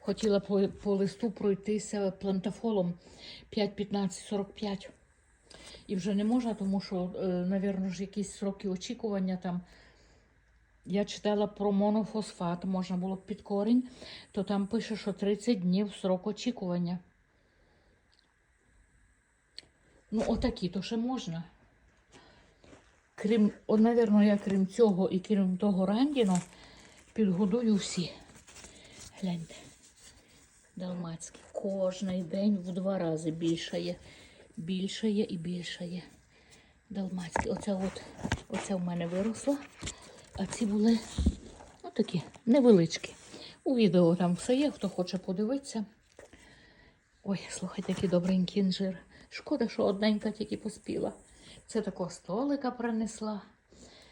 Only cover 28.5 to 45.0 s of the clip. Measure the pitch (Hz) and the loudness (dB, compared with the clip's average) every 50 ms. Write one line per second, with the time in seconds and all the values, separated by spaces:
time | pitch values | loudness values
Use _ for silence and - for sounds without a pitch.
28.5 | - - - - - - - - - - - - - - - 185 175 170 165 - | -20 -20 -20 -20 -20 -20 -20 -20 -20 -20 -20 -20 -14 -8 -4 -4 -4 -4 -6 -10
29.5 | - - - - - - - - _ - - - - - - _ - - - _ | -14 -20 -20 -20 -20 -20 -20 -20 _ -20 -20 -20 -20 -20 -20 _ -20 -20 -20 _
30.5 | _ - _ _ _ - 180 180 180 175 170 165 165 165 - - - - - - | _ -20 _ _ _ -10 -8 -8 -6 -6 -6 -8 -8 -10 -12 -14 -16 -20 -20 -10
31.5 | - - - 202 196 196 190 185 185 - 202 185 185 185 180 160 196 196 196 214 | -10 -6 -4 -4 -2 0 0 0 0 -2 -4 -2 -2 -2 -2 -2 -2 2 4 4
32.5 | 208 190 175 185 180 190 185 190 196 190 175 165 160 156 160 160 156 165 170 165 | 2 2 0 -4 -4 -2 0 0 0 0 0 0 0 0 0 -2 -2 0 2 0
33.5 | 165 165 - - - 175 175 175 175 - - - - - - - - - - - | 0 0 -2 -4 -4 -4 -4 -4 -6 -8 -10 -20 -20 -20 -20 -20 -20 -20 -20 -20
34.5 | - - 165 165 190 185 185 196 - - - 220 208 202 214 - 196 175 160 175 | -14 -10 -4 -4 -2 -2 -2 -4 -4 -2 0 0 2 2 0 0 -2 -6 -4 -4
35.5 | 180 175 170 - - - 180 170 175 180 - - - - _ _ _ - - _ | -6 -6 -6 -8 -10 -10 -8 -8 -8 -10 -10 -14 -20 -20 _ _ _ -20 -20 _
36.5 | - - - - _ _ _ _ 202 196 196 185 180 185 175 165 - - - - | -20 -20 -20 -20 _ _ _ _ -6 -6 -4 -4 -4 -6 -8 -2 -2 -2 0 0
37.5 | 202 - - 214 196 190 190 185 - - - - - - - - - - - - | -2 -4 -2 -4 -2 -2 -2 -4 -6 -8 -16 -16 -16 -10 -4 -4 -4 -4 -4 -8
38.5 | - 190 - - 202 185 175 175 175 175 170 170 175 185 202 226 220 - - 269 | -6 -6 -4 -2 -2 -2 -2 -2 -2 -2 -4 -2 -2 -2 -2 -2 -4 -2 0 0
39.5 | 285 285 - - - - - - - - - - - - - - - - 196 - | 0 0 -2 -14 -18 -12 -12 -12 -12 -12 -20 -20 -20 -20 -20 -16 -6 -6 -6 -6
40.5 | - - 233 202 202 214 208 226 233 226 - - - - - - - - - - | -2 -2 -2 0 2 4 4 4 4 2 0 -4 -4 2 2 2 2 0 -12 -18
41.5 | - - - - - - - 349 - - 208 - - 170 - - - - _ - | -20 -20 -20 -20 -20 -18 -18 -12 0 0 0 0 0 -4 -4 -4 -16 -8 _ 6
42.5 | 233 285 247 247 220 180 165 160 - - - - - - - - - - - - | 6 8 10 10 10 10 8 4 0 -6 -8 -10 -14 -16 -20 -20 -18 -16 -16 -18
43.5 | - - _ 349 269 240 226 190 160 180 180 165 175 175 180 175 180 175 - - | -20 -6 _ 0 4 6 6 6 8 8 6 6 6 4 2 0 0 -2 0 0
44.5 | 254 262 294 285 - - - 190 - - | 2 2 2 0 0 -2 -6 -6 -2 -2